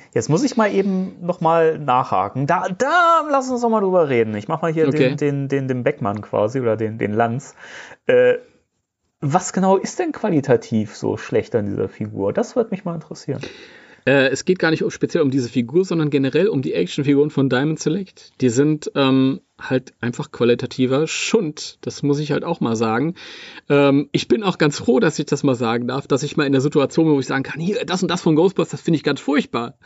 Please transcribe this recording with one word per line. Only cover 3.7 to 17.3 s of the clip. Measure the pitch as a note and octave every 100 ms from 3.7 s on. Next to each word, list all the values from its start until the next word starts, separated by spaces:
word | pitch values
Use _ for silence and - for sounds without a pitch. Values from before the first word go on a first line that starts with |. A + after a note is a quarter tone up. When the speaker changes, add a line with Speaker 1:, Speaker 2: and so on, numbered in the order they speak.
| A3
Speaker 1:
drüber | G3 F#3 D3+
reden. | B2 A2 G#2+
Ich | G2+
mach | D#3
mal | E3+
hier | D#3+ D3+
Speaker 2:
Okay. | D3+ C3 D3
Speaker 1:
den, |
den, | D3 C#3 C#3
den, | C#3 C3
den | B2+
Beckmann | A#2+ - G#2 G#2
quasi | G2+ G#2+ G#2 C3
oder | A#2+ G#2+
den, | A2 A2
den | A2+
Lanz. | G#2 A#2 A#2+ - - - - - - -
Äh, | B2+ B2 - - _ _ _ _ _ _ _
was | D3 E3 -
genau | - F#3+ F#3+
ist | - -
denn | F4
qualitativ | - A3 D#3+ C3 A#2 - A2+ G#2+ -
so | A2 G#2
schlecht | - A2+ G#2 A#2+
an | G2+
dieser | G2+ G2+
Figur? | - G#2+ G#2+ G2
Das | - A3+ -
würde | A3+
mich | F#3 F3+
mal | E3+
interessieren. | - E3 - C3 - - - - - - -
Speaker 2:
Äh, | C#3 C3+
es | C3 -
geht | F#3
gar | E3
nicht | D#3 G3
um, |
speziell | - C#3+ E3+
um | C#3+
diese | C3+ A#2+
Figur, | C3+ A#2 D#3+
sondern | F#3+ E3+ D3+
generell | C#3+ C3+ D3 G3
um | C#3+
die | C3
Actionfiguren | - F3 - C#3 C#3 C#3+